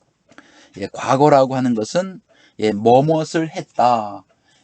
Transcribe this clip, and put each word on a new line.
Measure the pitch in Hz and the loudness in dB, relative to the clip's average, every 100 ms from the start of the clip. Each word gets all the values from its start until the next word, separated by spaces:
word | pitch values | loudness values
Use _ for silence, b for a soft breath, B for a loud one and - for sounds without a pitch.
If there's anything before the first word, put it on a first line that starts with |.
| _ _ _ b b b b 90 | _ _ _ b b b b -14
예, | 98 | -12
과거라고 | - 110 131 151 143 131 | -8 -2 2 4 6 4
하는 | 131 127 | 0 -2
것은, | 113 110 175 190 180 _ b b - | -2 -4 -6 -6 -12 _ b b -4
예, | 107 | -4
뭐뭇을 | 104 113 127 151 160 156 170 160 | 0 2 4 2 -2 -2 -4 -4
했다. | 180 147 - 120 117 104 101 - _ _ _ | -8 -10 -2 0 0 -4 -12 -20 _ _ _